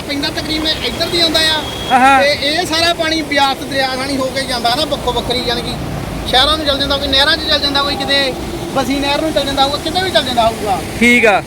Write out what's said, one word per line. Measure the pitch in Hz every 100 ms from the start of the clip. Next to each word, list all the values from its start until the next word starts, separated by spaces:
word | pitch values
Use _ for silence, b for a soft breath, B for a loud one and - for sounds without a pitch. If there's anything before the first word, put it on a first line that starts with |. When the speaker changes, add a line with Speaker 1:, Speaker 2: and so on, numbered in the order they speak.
| 294
Speaker 1:
ਪੈਂਦਾ | 285 311
ਤਕਰੀਬਨ | 330 311 311 311
ਇੱਧਰ | 302 247 - 339
ਦੀ | 349
ਆਉਂਦਾ | 330 320
ਆ। | 320 311 285 - -
Speaker 2:
ਹਾਂ, | 247
ਹਾਂ। | 269 269
Speaker 1:
ਤੇ | 285
ਇਹ | 285 277 311 349
ਸਾਰਾ | 320 339
ਪਾਣੀ | 339 320 320
ਬਿਆਸ | 285 285 269 262
ਦਰਿਆ | 262 269 262 262
ਰਾਹੀਂ | 269 269
ਹੋ |
ਕੇ | 262 262
ਜਾਂਦਾ | 254 240 233
ਨਾ, | 247
ਵੱਖੋ | 302 277 247
ਵੱਖਰੀ, | 240 - 247
ਯਾਨੀ | 240 240
ਕਿ | 240 226 - - - - -
ਸ਼ਹਿਰਾਂ | 247 285 311
ਨੂੰ | 294
ਚੱਲ | 277
ਜਾਂਦਾ, | 277 277
ਕੋਈ | 285
ਨਹਿਰਾਂ | 269 285 320
'ਚ |
ਚੱਲ | 311 294
ਜਾਂਦਾ, | 285 277
ਕੋਈ | 285 285
ਕਿਤੇ | 277 277 269 240 - - -
ਬਸੀ | 269 247 277
ਨਹਿਰ | 285 294
ਨੂੰ | 311
ਚੱਲ | 302
ਜਾਂਦਾ | 277 277
ਹੋਊਗਾ, | 277 294
ਕਿਤੇ | 320 349
ਵੀ | 381
ਚੱਲ | 330
ਜਾਂਦਾ | 262 240 226
ਹੋਊਗਾ। | 220 208 175 - -
Speaker 2:
ਠੀਕ | 240 240 220
ਆ। | 180